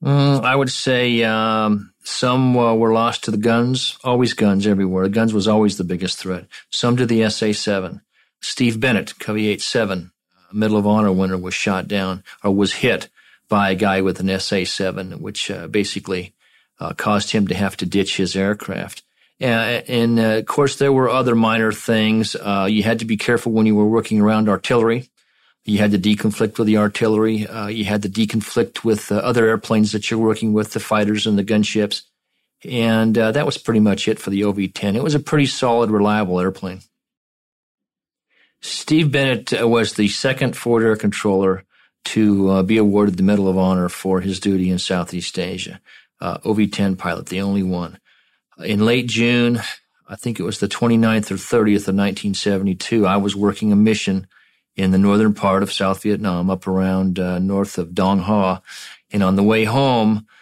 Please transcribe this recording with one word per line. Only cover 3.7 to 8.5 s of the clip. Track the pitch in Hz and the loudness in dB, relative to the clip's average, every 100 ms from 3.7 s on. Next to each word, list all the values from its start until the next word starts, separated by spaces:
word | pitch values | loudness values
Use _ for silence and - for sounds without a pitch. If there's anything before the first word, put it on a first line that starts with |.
| 127 - - | 0 -4 -4
always | 127 123 120 | -2 2 0
guns | - 104 98 104 | 2 2 2 2
everywhere. | 98 95 92 | 2 0 0
The | 95 | 0
guns | 110 113 | 0 0
was | 107 101 | 2 2
always | 107 107 98 | 4 2 0
the | |
biggest | 87 90 92 - | -4 -4 -4 -6
threat. | 92 90 87 - - | -8 -8 -10 -20 -10
Some | - 120 123 | -2 0 0
to | 120 | 2
the | 113 | 2
S | 107 - | 0 0
A | 110 | -2
seven. | 104 - 98 92 - - _ _ _ | 0 -2 -2 -4 -12 -18 _ _ _
Steve | - | -10